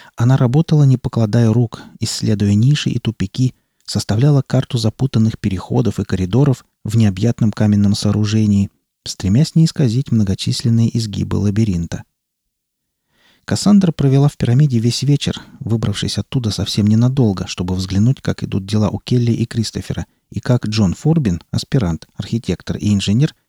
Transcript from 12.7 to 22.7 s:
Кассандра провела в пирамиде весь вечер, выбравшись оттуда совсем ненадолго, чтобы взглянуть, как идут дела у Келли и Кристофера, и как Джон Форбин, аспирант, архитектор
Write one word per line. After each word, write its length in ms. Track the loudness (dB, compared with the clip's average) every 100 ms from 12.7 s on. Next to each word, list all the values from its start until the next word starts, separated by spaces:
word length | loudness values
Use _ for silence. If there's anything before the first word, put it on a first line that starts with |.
| _ _ _ _ _ _ _ -6
Кассандра 420 | -2 4 4 4
провела 360 | 0 2 4 2
в 100 | 0
пирамиде 400 | 0 2 2 2
весь 240 | 0 0
вечер, 400 | 0 0 -2 -8 -14 -12
выбравшись 600 | -4 -2 -2 -4 -4 -6
оттуда 320 | -4 -4 -2
совсем 340 | -4 -4 0 2
ненадолго, 640 | 4 2 2 0 0 -6
чтобы 260 | -6 -4
взглянуть, 480 | -4 -2 0 2 0
как 220 | -4 -6
идут 240 | -6 -6 -2
дела 220 | -2 0
у 100 | -2
Келли 320 | -2 0 0
и 160 | 0 -2
Кристофера, 580 | -4 -4 -6 -8 -8 -10 _ _
и 100 | -6
как 280 | 0 0 0
Джон 260 | 0 0
Форбин, 480 | 0 0 0 0 -2 -4
аспирант, 580 | -8 -2 -2 0 -4 -8
архитектор 640 | -14 -6 -6 -4 -6 -6